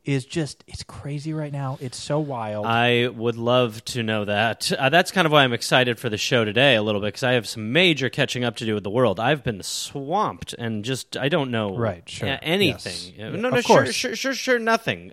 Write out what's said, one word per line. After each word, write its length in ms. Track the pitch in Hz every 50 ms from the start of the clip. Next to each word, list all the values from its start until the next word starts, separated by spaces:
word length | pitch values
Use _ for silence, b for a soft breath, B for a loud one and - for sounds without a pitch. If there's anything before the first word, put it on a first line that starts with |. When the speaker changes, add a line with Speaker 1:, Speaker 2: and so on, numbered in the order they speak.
| _
Speaker 1:
is 200 | 147 139 135 127
just, 380 | - - 170 147 - - - _ -
it's 160 | - - -
crazy 480 | - - - - 143 147 143 147 160
right 200 | 156 156 151 143
now. 240 | 143 139 139 131 139 -
It's 180 | 143 120 - -
so 220 | - - 147 156
wild. 460 | 151 139 131 117 110 107 107 107 107
Speaker 2:
I 420 | 113 117 117 120 123 120 120 120 123
would 260 | 107 113 113 120 113
love 500 | 117 117 120 123 127 123 113 107 110 -
to 180 | - - 123 113
know 220 | 110 110 107 101
that. 440 | 104 104 104 113 113 104 - - - 156 -
Uh, 120 | 135 135
that's 200 | 156 175 185 -
kind 160 | - 185 165
of 60 | 151
why 100 | 151 147
I'm 100 | 135 123
excited 460 | 117 - - - 156 127 123 123 113 -
for 100 | - 113
the 100 | 107 101
show 260 | - - 135 117 110
today 320 | 107 98 120 139 139 117
a 60 | 107 107
little 160 | 107 104 98
bit, 140 | 104 104 -
'cause 100 | - 131
I 80 | 123
have 160 | 127 120 104 -
some 240 | - 113 107 110
major 360 | 135 170 190 175 151 127 135 117
catching 360 | - 147 127 - - 123 123
up 100 | 117 113 -
to 60 | 120
do 100 | 110 107
with 100 | 104 92
the 60 | 101
world. 280 | 104 127 127 107 92 113
I've 240 | 113 135 156 135
been 180 | - 127 104 90 -
swamped 880 | - - - - - - 143 135 143 180 214 202 127 92 80 - -
and 320 | - - 117 113 110 104 101
just, 320 | 127 131 - - - -
I 120 | 95 131 143
don't 220 | 180 156 135 127
know 260 | 120 113 107 101 92
Speaker 1:
Right, 320 | 117 117 104 87 85 - -
sure. 200 | - - - 143
Speaker 2:
a-, 100 | 135 - -
anything. 480 | 156 175 202 196 143 107 - - 95 87
Speaker 1:
Yes. 180 | 87 87 92 - 107
Speaker 2:
Uh, 40 |
Speaker 1:
Yeah, 60 | 110 107 - 196
Speaker 2:
no, 80 | 233 254
Speaker 1:
of 60 | 240
Speaker 2:
no, 60 | 240
sure, 160 | 220 233 196 139
Speaker 1:
course. 140 | - - 214
Speaker 2:
sure, 200 | - 262 247 226
sure, 200 | - - 269 254
sure, 240 | - - 262 247 233
nothing, 500 | 226 226 226 226 - - 98 85 87 -